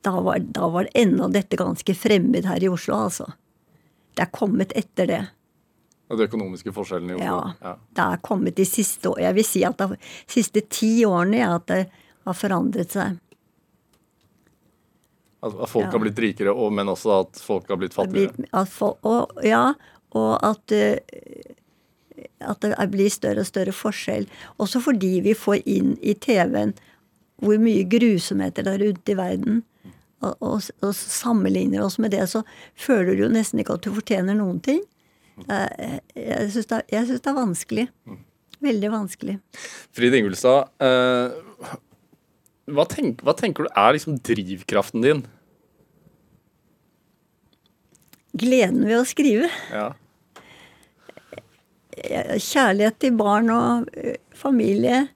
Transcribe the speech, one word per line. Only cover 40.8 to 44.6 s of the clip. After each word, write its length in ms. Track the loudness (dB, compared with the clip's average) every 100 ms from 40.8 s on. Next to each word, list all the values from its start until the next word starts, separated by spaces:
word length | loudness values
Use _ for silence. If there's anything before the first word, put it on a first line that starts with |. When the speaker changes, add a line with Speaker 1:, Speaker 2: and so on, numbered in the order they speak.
Speaker 2:
eh, 960 | 2 4 4 2 0 -6 -16 -18 -16 -16 _ _ _ _ _ _ _ _ -4
hva 120 | 0 0
tenk-, 320 | 0 -2 0
hva 140 | 0 2
tenker 300 | 0 -2 -2
du 20 |
er 240 | 4 6
liksom 240 | 6 0 -6
drivkraften 880 | 0 -2 -2 -8